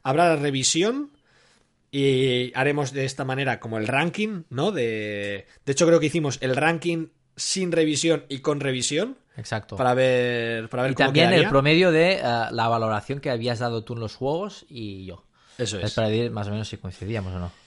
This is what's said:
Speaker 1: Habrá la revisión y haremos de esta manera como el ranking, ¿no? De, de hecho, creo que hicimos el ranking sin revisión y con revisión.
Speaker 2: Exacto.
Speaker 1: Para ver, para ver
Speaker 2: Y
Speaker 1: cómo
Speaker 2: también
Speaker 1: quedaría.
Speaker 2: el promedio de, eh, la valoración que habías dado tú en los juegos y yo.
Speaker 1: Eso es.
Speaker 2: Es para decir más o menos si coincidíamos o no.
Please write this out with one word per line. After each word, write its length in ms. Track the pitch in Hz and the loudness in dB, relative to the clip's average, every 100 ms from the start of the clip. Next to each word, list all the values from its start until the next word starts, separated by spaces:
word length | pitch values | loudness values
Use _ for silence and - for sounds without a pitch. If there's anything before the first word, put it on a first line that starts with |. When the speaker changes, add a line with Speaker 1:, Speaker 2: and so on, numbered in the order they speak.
Speaker 1:
Habrá 280 | 131 143 175 | 0 4 4
la 60 | 156 | 4
revisión 760 | 143 135 123 160 202 269 285 _ _ _ _ _ _ _ _ | 0 0 0 2 0 0 -6 _ _ _ _ _ _ _ _
y 600 | 139 139 127 131 123 123 127 | 0 2 4 2 0 -2 0
haremos 380 | 135 147 135 | 0 0 -2
de 120 | 139 131 | -4 -6
esta 200 | - 131 | -4 -4
manera 340 | 131 131 113 | -2 -2 -4
como 180 | 117 113 | -4 -4
el 100 | 107 | 0
ranking, 560 | 131 170 190 214 196 160 | 0 0 -2 -4 -6 -8
¿no? 220 | 123 180 | -2 -2
De, 760 | 185 117 110 107 101 101 98 - _ - | 0 -2 -2 -4 -6 -6 -8 -12 _ -4
de 60 | |
hecho, 160 | 135 170 | 2 6
creo 120 | 165 | 6
que 60 | 151 | 4
hicimos 300 | 165 147 - | 0 -2 -2
el 140 | 131 131 | -2 2
ranking 520 | 151 165 170 165 160 _ _ - | 2 0 -2 -4 -6 _ _ -10
sin 360 | - 190 180 | -6 -4 0
revisión 540 | 165 156 143 165 156 - | 2 2 2 2 0 -2
y 100 | 135 | -4
con 200 | 151 143 | -2 0
revisión. 580 | 135 127 120 147 226 269 _ - | -2 -2 -2 -2 -2 -8 _ -16
Speaker 2:
Exacto. 380 | 113 110 - 101 | -8 -8 -8 0
Speaker 1:
Para 180 | 127 | 2
ver, 760 | 127 131 127 123 120 117 113 110 | 4 4 4 2 0 -2 -4 -6
para 140 | 123 | -2
ver 80 | 131 | -2
Speaker 2:
Y 40 | 131 | 2
Speaker 1:
cómo 120 | 135 | 4
Speaker 2:
también 200 | 143 170 | 6 6
Speaker 1:
quedaría. 160 | 175 196 | 4 4
Speaker 2:
el 40 | |
promedio 420 | 139 143 160 185 | 4 6 6 6
de, 220 | 160 170 190 | 6 4 2
eh, 60 | 127 117 113 | 0 0 -2
la 160 | 117 113 | 0 0
valoración 520 | 117 110 104 - 139 | 2 0 -2 -4 -6
que 80 | 143 | -4
habías 280 | 120 117 113 | -2 -2 -2
dado 240 | 120 113 | -2 -4
tú 100 | 110 | -6
en 80 | 117 | -8
los 140 | 110 - | -8 -4
juegos 500 | 139 160 202 - - | -2 -2 -4 -10 -18
y 360 | 127 107 95 92 | -12 -10 -10 -14
yo. 180 | 85 _ _ _ - | -16 _ _ _ -6
Speaker 1:
Eso 220 | 113 98 | -4 -2
es. 60 | 104 | -4
Speaker 2:
Es 80 | |
para 160 | 120 110 | 0 0
decir 200 | 110 120 | 2 0
más 160 | 110 101 | -4 -4
o 40 | |
menos 160 | 107 107 | -6 -6
si 100 | 107 | -10
coincidíamos 560 | 92 - 92 113 95 | -12 -10 -8 -6 -6
o 60 | 92 | -6
no. 120 | 92 - | -8 -12